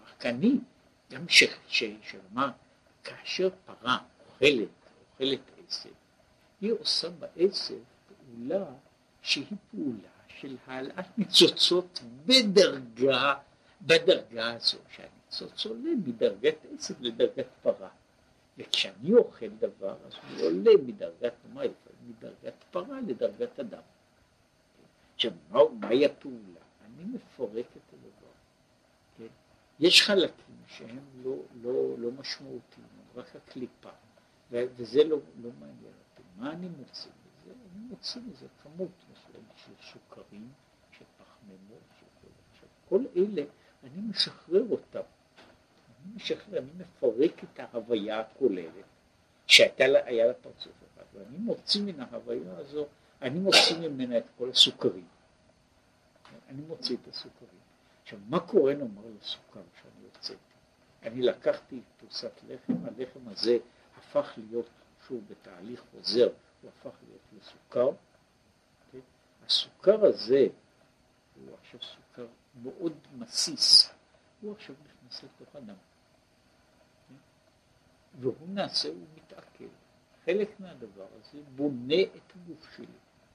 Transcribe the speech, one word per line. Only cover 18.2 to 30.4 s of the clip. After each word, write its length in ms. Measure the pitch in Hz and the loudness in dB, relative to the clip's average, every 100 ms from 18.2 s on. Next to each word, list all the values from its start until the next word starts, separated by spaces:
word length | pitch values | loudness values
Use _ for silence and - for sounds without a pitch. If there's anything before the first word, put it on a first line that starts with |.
| _ _ _ - | _ _ _ -20
וכשאני 560 | - - 101 95 143 | -4 -2 -2 -6 4
אוכל 340 | 240 - - 107 | 4 4 -4 -14
דבר, 480 | 107 107 - 98 - - | -6 -6 -4 -10 -10 -16
אז 60 | |
הוא 340 | - - - 165 | -20 -14 -4 -2
עולה 240 | 175 220 202 127 | 4 8 8 6
מדרגת, 460 | 101 90 - 120 - 113 | -8 -10 -6 -6 -6 -16
מה 120 | 131 | -6
יפה? 260 | 123 - - - 120 | -6 -6 -20 -20 -20
מדרגת 560 | 117 123 - - - - | -18 -18 -14 -16 -16 -10
פרה 300 | 180 214 269 | -10 -8 -10
לדרגת 600 | 226 123 - - 240 - | -6 -2 -2 -2 -6 -6
אדם. 220 | 254 - - _ _ _ _ _ _ _ _ _ _ _ _ | -12 -12 -20 _ _ _ _ _ _ _ _ _ _ _ _
עכשיו, 180 | - 120 87 - | -6 -4 -4 0
מה, 100 | 117 151 117 | 6 6 4
מהי 260 | 101 127 143 | 0 4 4
הפעולה? 540 | - 139 120 98 85 - _ | 2 -12 -14 -16 -20 -20 _
אני 200 | 107 131 | -20 -14
מפרק 600 | 185 254 - - 113 110 - - | -10 -12 -14 -8 -6 -6 -8 -14
את 160 | _ | _
הדבר. 400 | 135 117 _ - _ _ _ _ _ _ _ _ - | -20 -20 _ -20 _ _ _ _ _ _ _ _ -20
כן? 80 | 113 - _ _ _ _ | -20 -20 _ _ _ _
יש 220 | 165 - | 6 8
חלקים 540 | - 202 151 - | 8 4 2 -2